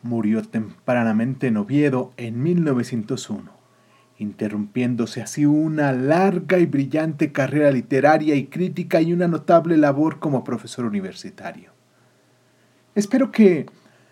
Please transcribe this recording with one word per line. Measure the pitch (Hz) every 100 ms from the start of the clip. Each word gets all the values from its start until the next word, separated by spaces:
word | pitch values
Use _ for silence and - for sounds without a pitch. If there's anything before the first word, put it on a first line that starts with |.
| 120
Murió | 117 104 110
tempranamente | 107 113 104 - - 123 113 107 120 131 139
en | 107
Oviedo | 104 143 147 127 127 -
en | 117 120
mil | 151 175
novecientos | 156 127 117 120 104 131 -
uno, | 101 - - _ _ _ _ _ _
interrumpiéndose | 104 98 107 104 104 127 123 117 113 -
así | 113 - 147
una | 151 160 151 143
larga | 127 135 165 196 175 143 180
y | 165
brillante | 139 135 156 160 147 151
carrera | 147 127 151 147
literaria | 131 - 135 143 160 156 143
y | -
crítica | 165 180 143 175 170
y | 165
una | 175 175
notable | 156 147 170 160 160
labor | 147 139 156 -
como | 156 131
profesor | 110 117 117 -
universitario. | 117 104 95 - 98 - 85 80 87 _ _ _ _ _ _ _ _ _ _ _ _
Espero | 208 208 262 262
que | - 202 160 - _ _ _ _